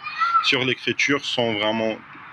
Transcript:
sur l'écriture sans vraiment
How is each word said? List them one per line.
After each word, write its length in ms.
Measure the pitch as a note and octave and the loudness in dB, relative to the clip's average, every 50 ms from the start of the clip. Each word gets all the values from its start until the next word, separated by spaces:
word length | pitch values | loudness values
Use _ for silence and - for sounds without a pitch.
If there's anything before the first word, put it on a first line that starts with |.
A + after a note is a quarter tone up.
| - - - - C6+ C6+ C6+ C6+ - | -10 -8 -2 0 0 2 2 2 2
sur 200 | - - B2+ C3 | 2 2 2 2
l'écriture 600 | B2+ A#2+ - - B2+ A2+ - - - C#3+ C#3 - | 0 -2 -2 -2 -2 0 0 2 2 2 0 0
sans 260 | - - B2+ A#2+ A#2 | -2 0 0 2 2
vraiment 460 | A2 G#2 G#2+ G#2+ A2 A2+ A2+ - - - - - - - - - | 2 2 2 2 2 2 0 0 -2 -4 -8 -18 -20 -20 -18 -18